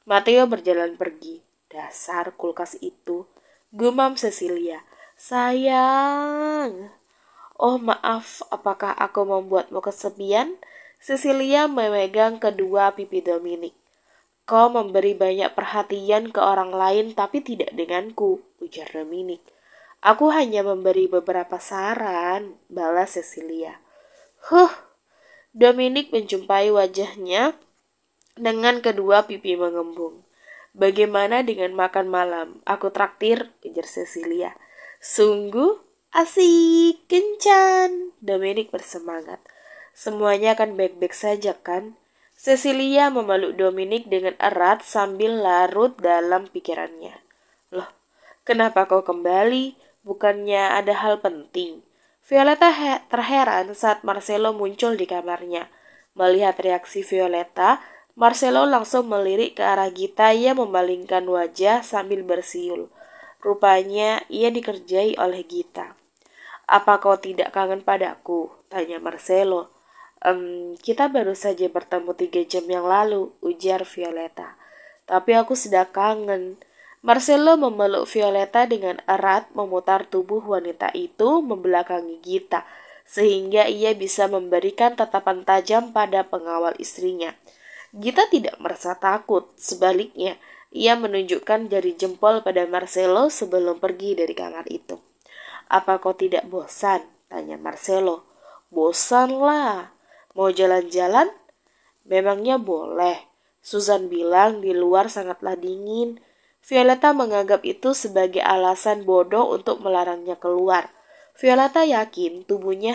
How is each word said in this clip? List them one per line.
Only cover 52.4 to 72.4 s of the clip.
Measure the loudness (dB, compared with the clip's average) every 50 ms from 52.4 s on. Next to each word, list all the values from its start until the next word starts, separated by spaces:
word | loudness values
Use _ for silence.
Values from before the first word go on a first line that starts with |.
| 4 4 4 6 6 4 4
he-, | 4 -2 -4 -4 -4 -6 -6 -4
terheran | -4 -2 0 2 2 2 2 2 0 -2 -4 -4
saat | 0 2 2 2 0 0
Marcelo | -4 -4 -4 -4 -4 -2 0 0 0 0
muncul | -2 -4 -6 -4 -2 -2 -2 0
di | -2 -4
kamarnya. | -4 -6 -6 -6 -6 -8 -8 -8 -8 -8 -8 -10 -10 _ _ _ _ _ _ _ _ _
Melihat | 0 2 4 4 4 4 2 0 0 0
reaksi | 0 0 -2 -2 -6 -8 -8 -6
Violeta, | -2 0 0 0 0 0 -2 -4 -6 -2 2 4 4 4 2 -2 -14 -20 -20 _ _ _
Marcelo | 4 4 4 4 4 0 2 4 4 4
langsung | 4 2 0 0 0 -2 -2 0 0 -2
melirik | -2 0 0 0 0 -2 -2 -2 -2
ke | 0
arah | 0 2 2 0 -2 -4
Gita | -6 -8 -6 0 4 4 6 6
yang | 4 2 2 2 0 -2
memalingkan | 0 0 0 0 0 -2 -4 -4 -2 -2 -2 0 0
wajah | -2 -2 -2 -2 -2 0 2 2 2 2 0
sambil | -2 -4 -4 -4 -4 -4 -4 -2
bersiul. | -2 -4 -2 -2 -4 -4 -4 -6 -6 -8 -8 -10 -12 _ -20 -20 -20 -20 -20 -20 -20 -16 _ -2
Rupanya | -2 -2 4 4 6 6 4 2 0 -2 -2 -2 0 -2 -4 -6 -6 -4
ia | 0 0 0
dikerjai | 0 -2 -4 -6 -8 -8 -6 -4 -2 0 0 0 0 0
oleh | -2 -2 -2 -4 -8
Gita. | -10 -8 -10 -10 _ -10 -14 -14 -14 -16 _ _ _ _ _ _ _ _ -20 -20 -20 -20 -12 _
"Apa | 2 2 4 4 4 2 4 4
kau | 2 0 0
tidak | 0 -6 -4 -4 -4 -2 -2
kangen | -4 -2 -2 -4 -4 -2
padaku?" | -2 0 0 -2 -4 -6 -10 -8 -6 -6 -4 -6 -6 -12 _ _ -12 -8
tanya | -8 -8 -8 -8
Marcelo. | -10 -10 -10 -10 -6 -2 0 2 2 2 2 0 -2 -4 -8 _ _ _ _ _ -20 -20 -20 _ -4
"Em, | -2 -2 -2 -2 -4 -10 -10 -10 -12 -12 -14
kita | -10 -6 -4 -2 0 0 0
baru | 0 -2 -2 -2 -2
saja | -2 -2 -2 -2 -2 -2 -2 -2
bertemu | -4 -6 -6 -6 -6 -6 -6 -6
tiga | -6 -4 -4 -2 -4